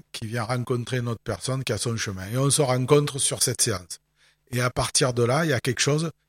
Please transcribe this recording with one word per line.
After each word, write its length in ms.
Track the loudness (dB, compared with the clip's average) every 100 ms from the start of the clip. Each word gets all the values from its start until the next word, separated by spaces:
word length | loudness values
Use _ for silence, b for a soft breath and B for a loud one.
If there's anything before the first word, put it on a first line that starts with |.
| -12
qui 140 | -10
vient 180 | -6 -4
rencontrer 540 | -2 -2 -2 -2 -2 -4
une 100 | -4
autre 140 | -6
personne 400 | -6 -6 -4 -4
qui 100 | -2
a 40 | -2
son 180 | -2 -4
chemin. 300 | -6 -8 -6
Et 40 | 0
on 120 | 2
se 120 | 2
rencontre 580 | 2 2 6 6 4 -2
sur 240 | -2 0
cette 180 | -2 0
séance. 380 | 0 -2 -6 -16 _ b b b -6
Et 100 | -2
à 80 | -2
partir 440 | -2 0 2 2
de 100 | 2
là, 220 | 2 2
il 40 | 2
y 40 |
a 60 | 0
quelque 200 | 0 0
chose 300 | 2 2 -2 -8